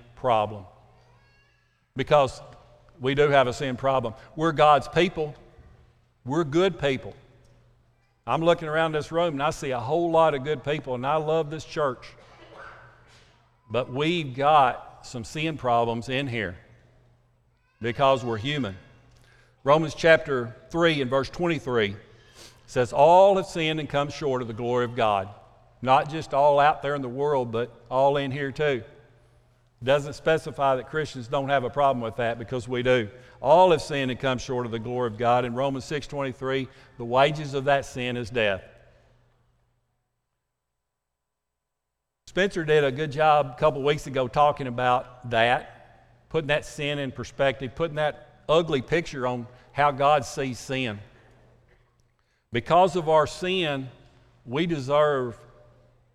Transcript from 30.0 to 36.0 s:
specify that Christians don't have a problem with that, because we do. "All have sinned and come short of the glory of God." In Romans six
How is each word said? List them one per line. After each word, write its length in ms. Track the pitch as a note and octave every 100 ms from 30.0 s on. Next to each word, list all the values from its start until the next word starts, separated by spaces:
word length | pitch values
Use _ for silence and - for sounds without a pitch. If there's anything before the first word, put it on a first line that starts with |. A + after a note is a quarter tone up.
| C#3+
specify 600 | - D#3+ D#3+ D#3 C#3+ C#3 C3
that 120 | A#2+
Christians 400 | D#3 D3+ C3+ A#2
don't 220 | C#3+ C#3
have 140 | C#3
a 60 | B2
problem 300 | C#3+ C#3 B2+
with 160 | A2+ G#2+
that, 220 | A#2 A#2
because 300 | G#2+ B2+ A#2
we 140 | B2
do. 280 | B2 B2+ G#2 - - -
"All 300 | B2 E3 F#3
have 100 | D#3
sinned 300 | - C#3+ C3
and 60 | A#2
come 200 | C3+ B2+
short 280 | - B2 A#2+
of 60 |
the 60 | A2+
glory 300 | A2+ B2 B2
of 100 | G#2+
God." 260 | A#2+ B2
In 80 | A#2+
Romans 320 | A#2+ C#3 C3+
six 220 | - D3